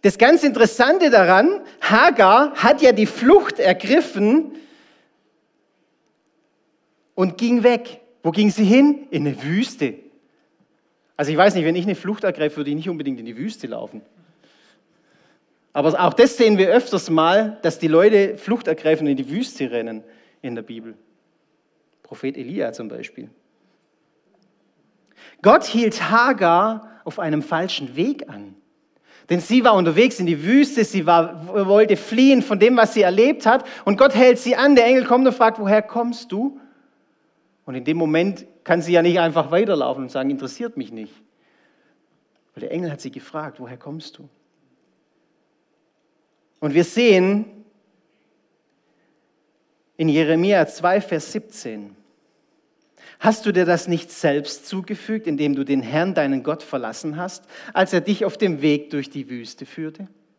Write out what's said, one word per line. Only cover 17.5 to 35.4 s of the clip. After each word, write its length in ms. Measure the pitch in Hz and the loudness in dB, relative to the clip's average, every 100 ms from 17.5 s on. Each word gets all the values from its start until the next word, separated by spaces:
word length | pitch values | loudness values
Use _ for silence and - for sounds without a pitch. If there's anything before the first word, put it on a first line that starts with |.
| 214 | -4
dass 160 | 170 - | -6 -4
die 80 | 160 | 2
Leute 500 | 160 208 208 196 104 | 4 4 4 0 -4
Flucht 300 | - 233 - | -6 -4 -4
ergreifen 400 | 160 156 156 151 | -4 -2 0 0
und 40 | |
in 60 | 135 | -4
die 120 | 135 | -4
Wüste 420 | 170 254 - 127 | -8 -8 -8 -6
rennen 320 | 117 113 110 110 _ _ _ | -6 -8 -12 -16 _ _ _
in 120 | 131 | -12
der 80 | 117 | -12
Bibel. 340 | 110 113 113 107 _ _ _ _ _ _ _ _ _ _ | -12 -18 -18 -20 _ _ _ _ _ _ _ _ _ _
Prophet 340 | _ 110 135 139 | _ -12 -10 -10
Elia 360 | 123 - 117 | -12 -8 -8
zum 160 | 113 110 | -8 -14
Beispiel. 400 | 120 - - 127 _ _ _ _ _ _ _ _ _ _ _ _ _ _ _ _ _ _ _ - _ | -14 -16 -18 -20 _ _ _ _ _ _ _ _ _ _ _ _ _ _ _ _ _ _ _ -20 _
Gott 220 | 202 311 | 4 4
hielt 480 | - 226 226 - 156 | 2 -2 -2 -2 0
Hagar 880 | 226 247 269 175 170 214 220 - - - | 2 2 0 2 2 2 -4 -12 -18 -14
auf 140 | 180 | -8
einem 220 | 165 151 | -4 -4
falschen 540 | - 160 190 - 135 127 | -4 -6 -6 -8 -10 -4
Weg 340 | 220 135 - | -4 -4 -12
an. 260 | 104 101 - _ _ _ _ _ _ _ | -18 -20 -20 _ _ _ _ _ _ _
Denn 100 | 175 | -4
sie 240 | - 247 | 2 4
war 100 | 240 | 6
unterwegs 460 | 202 170 156 247 - | 4 2 2 2 0
in 80 | 175 | -4
die 160 | 151 | -2
Wüste, 400 | 160 269 277 254 | 2 2 2 0
sie 220 | 214 190 160 | -2 -2 2
war, 420 | 170 165 170 170 208 190 | 2 2 -8 -6 -4 2
wollte 320 | 208 214 202 | 4 4 0
fliehen 440 | - 226 262 262 | -2 2 4 4
von 180 | 196 202 | 0 2
dem, 180 | 220 247 | 4 4
was 160 | 220 | 2
sie 80 | 233 | 2
erlebt 440 | 185 190 254 - 220 | 2 4 2 2 0
hat. 200 | 262 - - | 0 -2 -8
Und 140 | - 196 | -4 2
Gott 160 | 269 | 4
hält 240 | 214 254 247 | 6 6 4
sie 180 | 233 240 | 0 2
an, 200 | 277 269 | 4 6
der 100 | 233 | 6
Engel 200 | 254 - | 2 4
kommt 200 | 247 262 | 2 2
und 80 | |
fragt, 260 | 254 | 2